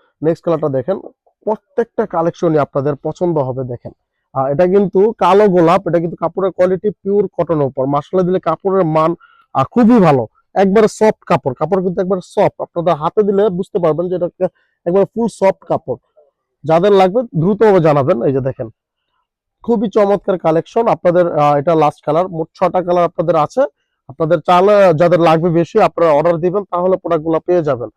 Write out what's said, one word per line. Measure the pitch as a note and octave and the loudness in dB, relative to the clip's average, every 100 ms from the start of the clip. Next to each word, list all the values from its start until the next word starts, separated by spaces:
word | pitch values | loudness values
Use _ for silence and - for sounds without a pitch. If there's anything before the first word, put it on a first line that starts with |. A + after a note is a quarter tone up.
| _ _ | _ _
নেক্সট | D3+ E3 | -4 -2
কালারটা | - D#3+ D#3 | -4 -4 -2
দেখেন, | C3+ B2+ G3 - - _ _ | -4 -4 -8 -10 -20 _ _
প্রত্যেকটা | - G#3+ _ - A#3 - G#3+ | -8 -8 _ -8 -6 -6 -6
কালেকশনই | F3 E3 - F3 D#3 | -4 -4 -2 -2 0
আপনাদের | C3+ D3 C3+ C#3+ | -2 -2 -4 -6
পছন্দ | D#3 D3+ F3+ D#3+ | -8 -6 -4 -2
হবে। | B2+ B2+ | -4 -6
দেখেন, | C3 A#2 - - _ _ _ | -10 -12 -14 -20 _ _ _
আহ, | C3 C3+ | -6 -4
এটা | C#3+ F3+ | 0 2
কিন্তু | G3 G3+ F#3+ G#3+ A3 | 2 2 2 0 2
কালো | F3+ G3 G#3 | 2 4 4
গোলাপ, | F3+ D#3+ F#3 G3 | 4 4 2 0
এটা | E3+ | -2
কিন্তু | E3 D#3+ | -4 -6
কাপড়ের | E3 E3+ F#3+ | -8 -4 -4
কোয়ালিটি | - F#3 F#3 G#3 | -2 -4 -2 -4
পিওর | - G3 G3+ G3 - | -6 -4 -2 -2 -4
কটনের | E3 D#3+ C#3 | -4 -2 -2
উপর, | C3 C3+ | -4 -4
মাসালা | C#3+ - F#3 | -4 -4 -2
দিলে | F3+ F#3 | -2 -2
কাপড়ের | E3+ D#3+ F#3+ F#3+ | -4 -4 -2 -2
মান, | E3+ D#3+ D#3+ E3+ _ _ _ | 0 0 -2 -4 _ _ _
আহ, | C3 | -4
খুবই | C3+ - A3+ A#3+ | -2 2 4 6
ভালো, | F3 C#3 A2+ _ _ | 4 2 -2 _ _
একবারে | - G3 G3+ G#3+ | -2 2 2 2
সফট | - G#3+ - - | 2 0 0 -2
কাপড়, | F3 C#3+ | -4 -2
কাপড় | B2 F3 F#3+ | -6 -2 -2
কিন্তু | F#3 F3+ | -2 -4
একবারে | F#3 F#3+ | -4 -4
সফট। | - - F3 - | -4 -2 -2 -2
আপনারা | - - E3 | -8 -4 -2
হাতে | D#3 D#3+ - | -2 -2 0
দিলে | G3+ G3 G#3+ | 0 2 0
বুঝতে | F3 G3 G3+ | -2 -6 -2
পারবেন | E3+ D3+ F3+ | 0 0 -4
যে | |
এটা | F3 E3+ | -4 -6
একটা | - F3+ - _ _ - | -4 -8 -8 _ _ -2
একবারে | F#3 | 0
ফুল | F#3+ - A3+ | 0 -2 -6
সফট | - F#3+ F#3+ | 0 -2 -2
কাপড়। | - D#3 - A#2+ _ _ _ _ _ _ | -4 -6 -4 -10 _ _ _ _ _ _
যাদের | C#3 D#3+ G3+ | -2 2 4
লাগবে | G3 F#3+ G#3 | 4 4 0
দ্রুতভাবে | A#3+ E3+ E3 G#3 A3 F#3+ | -2 -2 -2 2 4 4
জানাবেন। | D#3+ D3 C3+ G3+ | 4 2 2 0
এই | F#3+ | 0
যে | C3+ | -2
দেখেন | C3 B2+ A2+ - _ _ _ _ _ _ _ _ | -4 -6 -12 -14 _ _ _ _ _ _ _ _
খুবই | - A3+ G#3+ | -4 -2 0
চমৎকার | A3 G3+ G3+ - F#3 | 0 0 0 -2 -4
কালেকশন | E3 D#3+ - A3+ A#3 | -2 -2 -2 -2 -2
আপনাদের, | - F3+ F3 E3+ D3+ | 0 0 2 0 0
আহ, | D3 D3 | 0 0
এটা | C#3+ | 0
লাস্ট | E3 D3 - | 0 0 -2
কালার, | - D#3 F#3 | -4 -2 -2
মোট | E3+ D#3+ | -6 -10
ছটা | _ F3+ F#3 | _ -2 -2
কালার | F3+ F3 | -2 0
আপনাদের | E3+ - D#3+ E3 | -2 -2 -2 -2
আছে। | D3+ - C#4 - _ _ - | -2 -2 -4 -6 _ _ -20
আপনাদের | B2+ D#3+ E3 | -8 -2 -2
চাইলে | - F3+ G3 G#3 F#3+ | 2 2 4 4 4
যাদের | D#3 F3 E3 | 2 2 2
লাগবে | E3+ E3 F3 | 2 2 0
বেশি | E3 E3 A3 | 0 0 0
আপনারা | F3+ - E3+ | 0 0 0
অর্ডার | D3 D#3+ E3+ | 2 0 0
দিবেন, | F3 F#3+ | -2 -4
তাহলে | G3 F3 F#3 F#3 | -4 -4 -2 -2
প্রোডাক্টগুলো | E3+ E3 D#3 D#3+ | -2 -4 -2 -4
পেয়ে | - F3+ | 0 -2
যাবেন। | D3+ B2 A2+ | 0 -4 -8